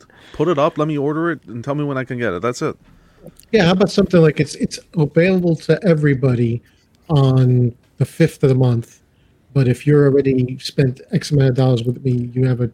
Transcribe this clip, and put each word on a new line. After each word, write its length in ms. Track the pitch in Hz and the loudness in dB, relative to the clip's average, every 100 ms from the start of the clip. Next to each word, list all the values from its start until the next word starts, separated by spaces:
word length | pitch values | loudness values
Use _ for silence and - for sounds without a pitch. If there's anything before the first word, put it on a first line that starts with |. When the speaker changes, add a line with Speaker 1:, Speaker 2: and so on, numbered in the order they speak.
Speaker 1:
<laughs> 320 | _ _ - | _ _ -12
Speaker 2:
put 120 | - 156 | -4 -2
it 100 | 165 | 0
up, 200 | 160 - | -2 -2
let 80 | 156 | -4
me 100 | 143 | -2
order 360 | 139 156 170 | -4 -4 -4
it, 100 | 151 - | -6 -10
and 180 | 117 | -12
tell 100 | 127 | -8
me 80 | 143 | -6
when 160 | 147 131 | -6 -6
I 60 | |
can 120 | 127 123 | -6 -6
get 140 | 117 | -4
it. 80 | 87 | -4
That's 200 | 117 123 | -6 -4
it. 140 | 151 - _ _ _ _ - - _ | -6 -8 _ _ _ _ -20 -20 _
Speaker 3:
Yeah, 140 | 220 170 | 2 2
how 60 | |
about 180 | 185 190 | 2 0
something 320 | - 190 180 | 0 2 4
like, 160 | 160 143 | 4 2
"It's, 160 | 147 | -4
it's 240 | - - - - 175 | -6 -8 -8 -8 -4
available 600 | 147 165 180 185 175 160 | 0 2 2 0 0 -2
to 260 | - 156 | -2 0
everybody 800 | 196 156 147 131 131 120 120 117 - _ _ _ - | 0 2 0 0 0 0 -2 -4 -10 _ _ _ -2
on 680 | 147 135 131 127 123 120 - _ - | 2 2 4 4 2 0 -4 _ -6
the 60 | |
fifth 380 | 131 - 160 - | -4 0 0 2
of 60 | 143 | 0
the 60 | |
month, 460 | 131 127 117 117 _ _ _ _ _ _ | 2 2 0 -6 _ _ _ _ _ _
but 140 | 139 123 | 0 0
if 180 | 123 143 | 0 2
you're 200 | 147 143 | 4 4
already 520 | 139 135 127 123 131 | 2 2 0 -2 -6
spent 420 | - - 135 123 - | -6 -2 -2 -4 -6
X 180 | 185 - | -6 -2
amount 180 | 147 135 | 0 2
of 40 | 123 | 2
dollars 260 | 131 120 | 2 0
with 200 | 120 123 | -2 -4
me, 260 | 135 123 120 | -4 -4 -4
you 120 | 123 127 | -2 -2
have 140 | 120 | -2
a 80 | 120 | -4